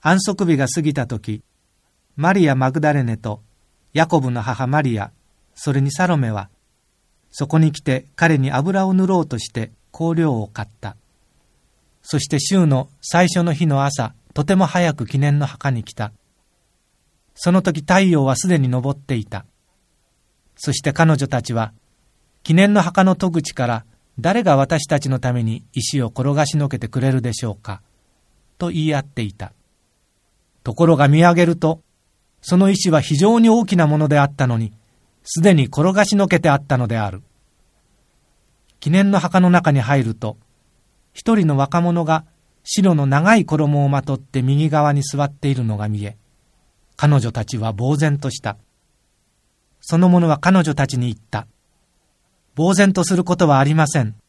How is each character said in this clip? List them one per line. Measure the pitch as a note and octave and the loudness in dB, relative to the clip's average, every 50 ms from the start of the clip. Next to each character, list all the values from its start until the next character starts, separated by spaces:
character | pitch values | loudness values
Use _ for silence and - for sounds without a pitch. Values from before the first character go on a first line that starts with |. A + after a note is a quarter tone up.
安 | _ D3+ F3 F#3+ | _ 2 0 2
息 | G3 G#3+ G3 F#3+ G3+ | 0 -2 -4 -2 0
日 | E3+ E3 C3+ | 0 0 0
が | C3+ B2+ | 0 -2
過 | - - | -4 -2
ぎ | D#3 D#3 C#3+ | -2 -2 -2
た | C#3+ B2+ A#2 | -4 -4 -6
時、 | C3 A2 - - G#2+ G#2+ _ _ _ _ _ _ _ _ _ _ _ _ _ _ _ | -6 -10 -8 -10 -12 -12 _ _ _ _ _ _ _ _ _ _ _ _ _ _ _
マ | - D3 E3+ F#3+ | -4 0 0 2
リ | G3+ F3+ D3+ | 4 2 2
ア・ | C#3 | 2
マ | C3 C3 C3 | 2 0 0
グ | C3 D#3+ | 0 0
ダ | D3+ D3+ D3 | 0 0 0
レ | C#3+ C3 | 0 0
ネ | A#2 A2+ A2 | -2 -4 -6
と | - A2+ G#2 G#2+ _ _ _ _ _ _ _ _ _ _ _ | -8 -10 -10 -10 _ _ _ _ _ _ _ _ _ _ _
ヤ | D3+ D#3+ D#3+ | -2 -2 2
コ | F3 E3 | 0 0
ブ | C3+ B2+ | 0 0
の | A#2+ A#2+ | -4 -4
母 | A#2 B2+ B2 G#2 C3 B2+ | -6 -6 -6 -6 -4 -2
マ | C3+ D3+ | -2 0
リ | D3+ C3+ A#2 G#2+ | 0 0 -2 -4
ア、 | G2+ - _ _ _ _ _ _ _ _ _ | -6 -8 _ _ _ _ _ _ _ _ _
そ | - - - C#3 | -10 -6 -4 -2
れ | C#3 | -2
に | C3+ C#3 | -2 -2
サ | C#3+ - F#3 F3+ | -2 -2 -2 0
ロ | F3 D3+ | 0 0
メ | C3 A2+ | -2 -2
は、 | A2 G#2 F#2 - _ _ _ _ _ _ _ _ _ _ _ _ _ _ _ _ | -4 -6 -8 -10 _ _ _ _ _ _ _ _ _ _ _ _ _ _ _ _
そ | _ - D3 C#3+ | _ -10 -8 -2
こ | - D#3+ | 2 2
に | D#3+ D#3 | 2 2
来 | D3+ - | 0 -4
て | - - C3 C3 B2+ _ _ | -4 -4 -4 -4 -6 _ _
彼 | - E3+ E3 D#3+ C#3+ | -2 0 2 2 2
に | C3 C3 | 0 -2
油 | C#3+ B2+ C#3+ F3+ F#3+ G3 F#3+ F#3+ | -2 -2 -2 -2 -2 -2 0 0
を | F#3+ | 0
塗 | F#3 F#3+ F#3 | 0 2 2
ろ | F#3+ F3+ | 0 0
う | E3 | -2
と | D3+ C#3 A2+ | -2 -6 -10
し | - - | -10 -10
て | _ A#2+ A2 A2 _ _ _ _ | _ -10 -10 -10 _ _ _ _
香 | _ - E3 E3 E3+ | _ -6 -6 -4 -2
料 | D#3+ E3 D#3 C3 A2+ | 0 0 0 -2 -4
を | G#2+ G2+ | -6 -10
買 | G#2+ - G#2 | -10 -12 -14
っ | G2+ G#2+ _ | -14 _ _
た。 | - G#2+ G2+ _ _ _ _ _ _ _ _ _ _ _ _ _ _ _ _ _ _ _ _ _ | -16 -16 -16 _ _ _ _ _ _ _ _ _ _ _ _ _ _ _ _ _ _ _ _ _
そ | _ - - D3 | _ -6 -6 -6
し | C#3+ - | -4 -2
て | - D3 | -4 -4
週 | C#3+ - G3 F#3+ F3 D#3 | -2 0 2 2 2 2
の | C#3 C3 - - _ _ | 2 0 -2 -6 _ _
最 | _ - - F3 F3+ F3+ | _ -4 0 0 0 2
初 | F3+ F3+ E3+ | 0 -2 -2
の | F3 D#3 | -2 -2
日 | D3+ F3 | -2 0
の | D#3+ C#3+ C#3 C#3 | 0 0 0 0
朝、 | C#3+ C#3+ - B2 A2 - _ _ _ _ | -2 -2 -4 -8 -8 -8 _ _ _ _
と | - D3 | -6 -2
て | D3+ G3 | 0 2
も | G3 F#3+ | 2 2
早 | D#3+ - F3+ F3 E3+ D3 | 0 0 0 0 0 -2
く | - B2 | -4 -8
記 | G#2+ - C3+ | -6 -2 -2
念 | C#3 D3 C#3+ D3 | 0 2 0 0
の | D3 | -2
墓 | C#3 - - - C#3+ | -4 -8 -6 -6 -4
に | C3 A#2 G#2+ | -4 -4 -6
来 | - - | -12 -10
た。 | - A2+ G#2 G#2+ _ _ _ _ _ _ _ _ _ _ _ _ _ _ _ _ _ _ _ _ _ _ _ _ | -10 -10 -10 -10 _ _ _ _ _ _ _ _ _ _ _ _ _ _ _ _ _ _ _ _ _ _ _ _
そ | - - F3 | -6 -2 2
の | F3 F#3+ | 2 2
時 | F#3 F#3 E3 D3+ | 2 0 -4 -4
太 | C#3+ - F#3 F#3+ | -2 0 2 2
陽 | G3 F#3+ F3 D3+ C#3 | 4 4 2 2 2
は | C3+ C3 | 0 0
す | B2 - F#3 | -2 0 0
で | F3+ D#3+ | 2 2
に | C3+ B2 | 2 0
昇 | B2 B2+ B2 C#3 | -2 -2 -4 -4
っ | C#3 | -6
て | C#3+ - _ C#3 | -8 -6 _ -6
い | A#2 G#2+ | -6 -6
た。 | G#2 - G2 - _ _ _ _ _ _ _ _ _ _ _ _ _ _ _ _ _ _ _ _ _ _ | -8 -12 -14 -14 _ _ _ _ _ _ _ _ _ _ _ _ _ _ _ _ _ _ _ _ _ _
そ | _ - - | _ -6 -6
し | C3+ - | -6 -4
て | - D3 C#3 | -4 -6 0
彼 | - E3 D#3+ D#3 | 2 2 2 2
女 | C#3+ C#3+ C#3 | 0 -2 -4
た | - B2+ | -4 -6
ち | A#2 - A#2 | -6 -4 -4
は、 | A2+ A2+ G#2+ A2 _ _ _ _ _ _ _ _ _ _ _ _ _ _ | -4 -4 -6 -8 _ _ _ _ _ _ _ _ _ _ _ _ _ _
記 | - D#3+ | 0 2
念 | E3+ G3 G3+ G#3 | 4 4 4 4
の | G#3 | 2
墓 | E3+ E3 F3 - F#3+ | 2 0 2 2 2
の | F#3+ F#3 | 2 2
戸 | - - F#3 | 0 -2 -2
口 | E3 E3+ C#3+ - - | -2 -2 -4 -6 -6
か | - C3 | -6 -4
ら、 | A#2 A#2 A2+ A2+ _ _ _ _ _ _ - | -4 -4 -6 -8 _ _ _ _ _ _ -6
「誰 | A#2 D#3+ G3 A#3+ A3+ | -4 -2 -2 0 2
が | F#3 D3 | 2 4
私 | C3+ C#3 - E3 D#3 D3 - | 2 2 0 0 -4 -2 -2
た | D#3 C#3+ | -4 -2
ち | - C#3 | -2 -2
の | C3 B2+ | -4 -2
た | - B2+ B2 | -2 -4 -2
め | B2 A#2 | -2 -2
に | A2 A2 - - _ _ | -4 -4 -6 -10 _ _
石 | B2+ A2+ - - C#3+ | -8 -6 -4 -4 -4
を | B2+ A2+ | -4 -4
転 | - - D3+ C#3 C#3+ | -4 -4 -2 -2 0
が | D3 D3+ | 0 -2
し | C#3+ - D3+ | 0 0 -2
の | D3 C#3 | -2 -2
け | - B2 | -4 -6
て | - B2+ | -8 -6
く | - C#3 | -6 -2
れ | B2 C3+ | -2 0
る | B2+ C3 | 0 0
で | A#2 B2 A2 | -2 -4 -6
し | - - | -6 -8
ょ | A2+ | -8
う | G2+ | -8
か」 | G2+ _ - G2+ F#2+ _ _ _ _ _ _ _ _ _ _ _ _ _ _ _ _ | -10 _ -14 -14 -14 _ _ _ _ _ _ _ _ _ _ _ _ _ _ _ _
と | F3+ F3 | -8 -6
言 | E3+ E3 D#3 | -4 -2 -2
い | D#3 D3+ | -2 -2
合 | C#3+ | -4
っ | C#3 | -4
て | C#3+ _ - | -6 _ -8
い | A2+ G#2 G2 | -8 -8 -8
た。 | _ G2+ F#2 _ _ _ _ _ _ _ _ _ _ _ _ _ _ _ _ _ _ _ _ _ _ _ | _ -18 -18 _ _ _ _ _ _ _ _ _ _ _ _ _ _ _ _ _ _ _ _ _ _ _
と | - B2+ | -10 -2
こ | - E3+ | 2 4
ろ | E3 E3 | 4 6
が | C3+ C#3+ C#3 | 6 6 4
見 | C#3+ D#3 | 6 6
上 | E3+ F3 E3+ | 6 6 6
げ | E3 F3 | 4 2
る | E3+ E3+ | 2 2
と、 | F3 - D#3 D#3+ D#3+ _ _ _ _ _ _ _ _ _ _ _ _ | 0 0 -2 -2 -2 _ _ _ _ _ _ _ _ _ _ _ _
そ | _ - F3+ F3+ | _ 0 2 2
の | G3 G3 | 4 4
石 | F#3+ F#3+ - F#3 | 2 2 2 2
は | D#3+ D#3+ | 2 2
非 | - - D#3 C#3 | 2 0 0 2
常 | F3+ G#3 A#3 A#3 | 4 4 6 6
に | A3+ A3+ | 6 6
大 | A3 A#3 A3+ | 6 4 2
き | - G3+ | 2 2
な | F3 E3+ D3 | 2 2 2
も | D3 D3+ | 2 2
の | D3+ D3+ | 2 2
で | D3 D3 | 4 2
あ | C#3 | 2
っ | C#3+ C#3+ | 2 0
た | - C#3 B2 | -2 -2 -2
の | A#2+ A2+ | 0 -2
に、 | A2+ G#2+ - - _ _ _ _ _ _ _ _ _ | -4 -6 -8 -14 _ _ _ _ _ _ _ _ _
す | - - E3+ | -10 -4 2
で | E3 G3+ F#3+ | 4 4 4
に | D#3 C3+ | 4 2
転 | A#2 - - D3 F#3 F#3+ | 0 -2 0 0 0 2
が | G3+ G#3 | 2 0
し | G3 - | 2 2
の | G3+ G3 F#3 | 0 2 2
け | F3+ E3 | 0 0
て | E3+ E3 | 2 2
あ | C#3+ | 0
っ | C#3 C#3+ | 0 0
た | - C#3+ B2 | -2 -2 -2
の | B2 A2+ | -2 -2
で | A#2 A2+ | -4 -4
あ | G#2+ G2+ | -4 -6
る。 | F#2+ G2 - _ _ _ _ _ _ _ _ _ _ _ _ _ _ _ _ _ _ _ _ _ _ _ _ _ _ _ _ _ _ _ | -8 -12 -18 _ _ _ _ _ _ _ _ _ _ _ _ _ _ _ _ _ _ _ _ _ _ _ _ _ _ _ _ _ _ _
記 | - D3 | -4 0
念 | D#3+ F#3+ G3 G3+ | 2 2 4 4
の | G3 F#3+ | 2 0
墓 | D#3 F3 - F#3 | -2 0 0 2
の | F#3 F3+ | 4 4
中 | F3+ F3 F3 E3 | 4 4 2 2
に | D3 C#3 | 0 0
入 | A#2 A2 C#3+ C#3 B2 | 0 0 0 0 0
る | A2+ A2 | -2 -4
と、 | A2 - A2 G#2+ _ _ _ _ _ _ _ _ _ _ _ _ _ _ _ _ | -6 -8 -10 -10 _ _ _ _ _ _ _ _ _ _ _ _ _ _ _ _
一 | - - - A3+ | -8 -2 0 2
人 | A3 F#3 D#3+ | 2 2 2
の | C#3+ C3+ | 2 0
若 | C#3 C#3 D3 F3 | -2 0 0 -2
者 | E3+ F3 E3+ F3 E3 | 0 0 0 -2 0
が | D3+ D#3+ D#3+ D#3+ _ _ _ _ _ _ _ _ | 0 -2 -2 -2 _ _ _ _ _ _ _ _
白 | - - - F#3+ F#3+ F3 | -8 -2 0 2 2 2
の | D3+ C#3+ | 2 2
長 | C3+ C3+ C#3+ D#3 F#3+ A3 | 2 0 2 4 4 4
い | A3+ F3+ | 4 2
衣 | - D#3 D3 D#3 D3 D3 D3 C#3+ | 0 0 0 0 0 2 2 2
を | C#3 | 0
ま | C#3 C#3 | 0 -2
と | C3+ - C#3 | -2 -4 -6
っ | C3 | -8
て | - _ _ C#3 | -8 _ _ -4
右 | B2+ C3 C#3 C#3+ D#3 D#3 | -2 0 0 0 0 0
側 | D3+ D3+ D3 D3 D3 | 0 2 2 2 0
に | C#3+ C#3 | 0 -2
座 | C#3+ - C#3 D3 | -4 -4 -4 -4
っ | C#3+ | -4
て | C#3+ _ - D3 | -4 _ -4 -2
い | C3+ | -2
る | B2+ B2 | -2 -2
の | A2+ G#2+ G2+ | -4 -4 -4
が | G#2 G#2+ | -4 -6
見 | G#2+ G#2 G#2 | -6 -6 -6
え、 | G2+ G2+ _ _ _ _ _ _ _ _ _ _ _ _ _ _ _ _ | -10 -12 _ _ _ _ _ _ _ _ _ _ _ _ _ _ _ _
彼 | _ - D3 D3 C#3 | _ 0 2 2 2
女 | A2+ A#2 | 0 -2
た | A2 B2 A2 | -6 -6 -8
ち | - - A#2 | -6 -6 -6
は | A2 A2+ G#2+ | -6 -6 -6
呆 | G2 A#2+ B2+ D3+ D3 | -4 -2 -2 0 0
然 | D3+ D#3 C#3+ C#3+ | 0 0 0 -2
と | C#3+ C#3 | -4 -8
し | B2 - | -10 -8
た。 | _ A2+ G#2 G#2 _ _ _ _ _ _ _ _ _ _ _ _ _ _ _ _ _ _ _ _ _ _ _ _ | _ -10 -10 -10 _ _ _ _ _ _ _ _ _ _ _ _ _ _ _ _ _ _ _ _ _ _ _ _
そ | _ - E3 E3 | _ -4 0 2
の | F3+ F#3 | 4 4
者 | F3+ F3+ E3+ E3 | 4 4 4 2
は | D3+ D3 | 0 0
彼 | - F3 F#3+ F#3+ E3+ | 2 2 4 4 2
女 | D#3 D3 | 2 0
た | D3 C#3 C3 | -2 -2 -2
ち | - B2+ | -2 -4
に | B2 B2 | -4 -4
言 | A2+ | -6
っ | G#2 _ _ | -8 _ _
た。 | - G#2+ G#2 _ _ _ _ _ _ _ _ _ _ _ _ _ _ _ _ _ _ _ _ _ _ | -10 -10 -10 _ _ _ _ _ _ _ _ _ _ _ _ _ _ _ _ _ _ _ _ _ _
「呆 | C3 D#3 F3+ G3 | -2 0 0 2
然 | F#3+ G3+ G3 F#3+ | 4 4 4 4
と | F#3+ F3 | 2 0
す | - F#3+ | 0 0
る | F3 F3+ | -2 0
こ | F3+ F3+ | 0 0
と | F3 F#3 D#3+ | 0 2 2
は | C#3+ C3+ | 4 4
あ | C#3+ | 4
り | C#3+ D#3 | 2 2
ま | D#3+ D#3+ D3 | 2 0 0
せ | - D#3 | 0 -2
ん。 | B2 G#2+ G#2+ - _ | -2 -2 -6 -12 _